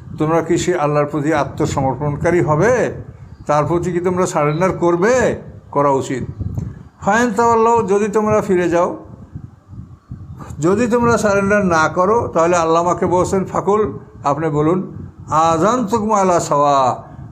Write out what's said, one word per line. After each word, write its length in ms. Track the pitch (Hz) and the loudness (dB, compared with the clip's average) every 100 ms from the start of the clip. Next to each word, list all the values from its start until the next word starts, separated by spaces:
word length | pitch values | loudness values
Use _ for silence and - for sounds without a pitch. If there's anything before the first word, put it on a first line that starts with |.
| - - | -16 -4
তোমরা 240 | 156 165 | 0 0
কি 160 | 160 170 | 0 -2
সে 180 | - 170 | 0 0
আল্লাহর 300 | 147 147 147 | 0 0 0
প্রতি 280 | 156 147 | -2 0
আত্মসমর্পণকারী 1080 | 151 143 - 156 147 135 127 147 143 170 175 | 0 -2 -2 -2 0 -2 -2 -4 -2 0 2
হবে? 520 | 147 151 214 247 143 - - - - - - | 2 2 2 2 0 -4 -12 -18 -20 -14 -2
তার 180 | 151 147 | 0 2
প্রতি 260 | 170 175 | 0 -2
কি 80 | 170 | -2
তোমরা 260 | 180 180 180 | -2 0 0
সারেন্ডার 460 | 170 147 156 185 | 0 0 0 0
করবে? 720 | 156 175 170 208 254 190 107 - - - | 0 0 2 2 2 2 -2 -8 -20 -6
করা 180 | 143 143 | 0 2
উচিত। 340 | 135 - 127 - - - - - - - - | 2 -2 -6 -6 -8 -8 -6 -8 -12 -20 -6
ফাইন 300 | 196 220 247 | 0 2 2
তাওয়াল্লাউ, 560 | 202 233 233 226 233 190 | 2 2 4 4 2 2
যদি 200 | 202 214 | 0 0
তোমরা 340 | 220 214 214 | 0 2 0
ফিরে 280 | 202 180 170 | 2 0 2
যাও, 360 | 170 180 - - - - - - - - - - - _ - - - - - | 2 0 -2 -14 -20 -18 -16 -16 -20 -20 -18 -18 -20 _ -18 -16 -16 -16 -4
যদি 280 | 160 208 240 | 0 2 2
তোমরা 300 | 240 240 226 | 2 2 2
সারেন্ডার 480 | 214 202 196 208 190 | 2 2 2 2 2
না 220 | 165 156 | 2 2
করো, 400 | 165 185 233 147 | 2 2 2 0
তাহলে 300 | 170 170 175 | 0 2 2
আল্লাহ 260 | 165 165 | 2 2
আমাকে 220 | 175 170 180 | 2 0 0
বলছেন, 400 | 180 170 190 185 | 2 2 0 -2
ফাকুল, 540 | 175 160 208 214 - - - | -2 0 0 0 -6 -16 -6
আপনি 260 | 143 143 160 | -4 -2 -2
বলুন, 600 | 147 156 185 - - - - - | 0 0 0 -4 -12 -16 -16 -4
আযানতুকুম 800 | 151 165 165 196 247 202 233 214 | 2 2 2 2 0 0 -2 0
আলা 260 | 208 190 170 | 2 2 2
সাওয়া, 640 | 147 147 143 139 127 110 - - - | 2 2 4 4 2 -2 -8 -18 -8